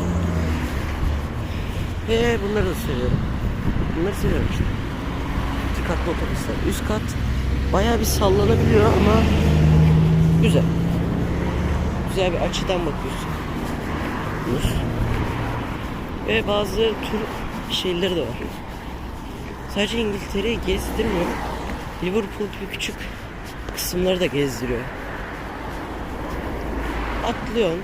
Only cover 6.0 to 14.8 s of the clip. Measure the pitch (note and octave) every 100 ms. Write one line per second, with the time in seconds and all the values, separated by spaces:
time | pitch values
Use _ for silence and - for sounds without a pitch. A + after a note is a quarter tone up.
6 | F3 D3+ D#3+ - - - - G3+ - G#3+
7 | - - - - - - - A#3 A3+ A#3
8 | G#3+ - G3+ F#3+ G3+ A3+ A3+ G#3+ G#3+ G3
9 | G3+ G#3+ G#3 G3+ G3+ - D#3 D#3 - -
10 | - - - - D#3+ E3 E3+ - - -
11 | - - - - - - - - - -
12 | - F#3+ F#3 E3+ E3+ - - F#3 E3 B2+
13 | C3+ - - D#2 D2 C#2+ - - - -
14 | - - - - - A2+ A2+ -